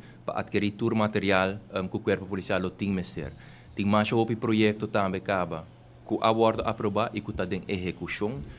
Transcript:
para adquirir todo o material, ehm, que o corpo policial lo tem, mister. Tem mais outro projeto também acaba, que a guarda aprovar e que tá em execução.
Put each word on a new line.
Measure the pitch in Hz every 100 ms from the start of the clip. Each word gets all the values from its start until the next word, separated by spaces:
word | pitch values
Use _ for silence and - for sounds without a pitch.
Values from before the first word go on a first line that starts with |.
| - - -
para | -
adquirir | 95 104 104
todo | 104 117
o | 110
material, | 107 107 95 95 95 104 -
ehm, | 95 92
que | 104
o |
corpo | 110 92 92
policial | 98 87 92
lo | 90
tem, | - 101
mister. | 95 87 87 69 - - - -
Tem | - 101
mais | 107 107
outro | 117 113 113
projeto | 117 110 107 107 110
também | 107 95 92
acaba, | - 95 85 80 82 - - - -
que | -
a | 110
guarda | 113 110 110
aprovar | - 107 107 101 117
e | 107
que | -
tá | -
em | 90 95 -
execução. | 95 90 - 87 - 104 139 -